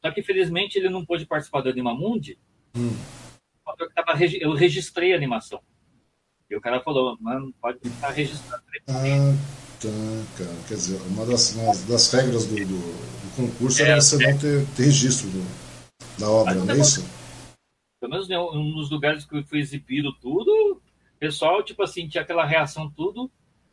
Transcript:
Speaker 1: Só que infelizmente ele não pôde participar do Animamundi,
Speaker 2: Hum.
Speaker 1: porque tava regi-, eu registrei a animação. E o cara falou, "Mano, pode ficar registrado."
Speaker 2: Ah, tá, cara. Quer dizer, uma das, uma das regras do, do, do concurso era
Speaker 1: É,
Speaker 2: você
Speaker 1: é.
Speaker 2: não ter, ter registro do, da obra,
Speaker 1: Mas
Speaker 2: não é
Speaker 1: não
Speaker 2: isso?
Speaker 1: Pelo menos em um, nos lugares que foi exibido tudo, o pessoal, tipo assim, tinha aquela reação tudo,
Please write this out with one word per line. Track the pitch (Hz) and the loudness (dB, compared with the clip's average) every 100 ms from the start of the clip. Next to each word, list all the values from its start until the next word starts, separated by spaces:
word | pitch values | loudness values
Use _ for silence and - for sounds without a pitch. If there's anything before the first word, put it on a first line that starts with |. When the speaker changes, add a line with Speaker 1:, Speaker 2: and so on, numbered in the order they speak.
Speaker 1:
Só | 156 | -6
que | 151 | -6
infelizmente | 202 190 175 170 202 202 | -2 2 2 0 -2 0
ele | 185 | 0
não | 185 170 | -2 -4
pôde | 170 | -4
participar | 156 151 147 143 | -2 -4 -2 -2
do | 127 | -2
Animamundi, | 123 123 120 185 226 147 - _ _ _ 120 | -2 -2 -2 -2 -4 -6 -16 _ _ _ -4
Speaker 2:
Hum. | 120 117 - - - - _ _ | -4 -4 -10 -16 -20 -20 _ _
Speaker 1:
porque | - - 170 | -16 -10 -6
tava | - 165 | -4 0
regi-, | 151 175 185 | 2 2 2
eu | 151 | -2
registrei | 151 175 160 - - 180 | 4 4 4 -6 -2 2
a | 175 | 2
animação. | 139 113 - - _ _ _ _ _ _ _ _ _ | 0 -4 -6 -16 _ _ _ _ _ _ _ _ _
E | 104 | -6
o | |
cara | 117 127 | -2 -2
falou, | 156 139 127 117 | 0 0 0 -2
"Mano, | 113 131 135 - | -6 -6 -6 -8
pode | 120 123 | -8 -6
ficar | 120 120 139 | -10 -8 -6
registrado." | 143 143 - - - _ - - | -4 -4 -6 -12 -14 _ -18 -6
Speaker 2:
Ah, | 131 135 139 139 139 - - - - | -2 2 4 4 4 0 -12 -18 -10
tá, | 110 107 110 110 107 - | -8 -6 -6 -6 -8 -10
cara. | 90 85 - | -10 -10 -10
Quer | |
dizer, | 104 90 95 92 | -6 -4 -6 -4
uma | 104 | -4
das, | 113 120 117 | 0 2 2
uma | 110 113 92 95 | 2 0 0 2
das | 117 - | 2 4
regras | 127 131 120 101 | 4 4 2 0
do, | |
do, | 107 98 92 | -2 -2 -4
do | 85 85 - - - - | -6 -10 -12 -12 -12 -4
concurso | 120 - 127 139 | -4 0 0 4
era | 135 | 6
Speaker 1:
É, | 120 | 8
Speaker 2:
você | 139 143 | 6 6
Speaker 1:
é. | 123 | 4
Speaker 2:
não | 143 | 4
ter, | 147 143 139 - | 2 2 0 4
ter | |
registro | 135 139 123 - 101 | 6 6 4 0 -2
do, | 92 92 - - - - _ - - | -6 -8 -10 -16 -20 -20 _ -20 -6
da | 104 | 4
obra, | 110 110 | 4 4
Speaker 1:
Mas | 95 | 2
Speaker 2:
não | - | 2
é | 131 | 4
Speaker 1:
não | |
Speaker 2:
isso? | 143 - - - - - - _ _ _ _ _ | 4 4 -2 -14 -18 -18 -20 _ _ _ _ _
Speaker 1:
Pelo | 120 | -6
menos | 165 190 | -6 -4
em | 180 | -4
um, | 175 151 151 156 | -2 -2 -4 -4
nos | 143 | -4
lugares | 151 147 151 | -2 0 -2
que | - 151 | -4 -8
foi | 143 147 | -4 -4
exibido | 143 143 - 135 143 - | -4 -8 -6 -4 -4 -6
tudo, | 123 156 233 427 415 381 | -4 0 4 4 4 0
o | _ _ _ _ | _ _ _ _
pessoal, | 151 147 156 185 | -6 0 2 2
tipo | 214 - | 0 -2
assim, | 185 - 165 | -4 -4 -6
tinha | 165 | -6
aquela | 156 170 | -2 0
reação | 151 160 147 151 151 | 2 2 2 -4 -10
tudo, | - 175 214 254 _ _ _ _ | -6 -6 -4 -10 _ _ _ _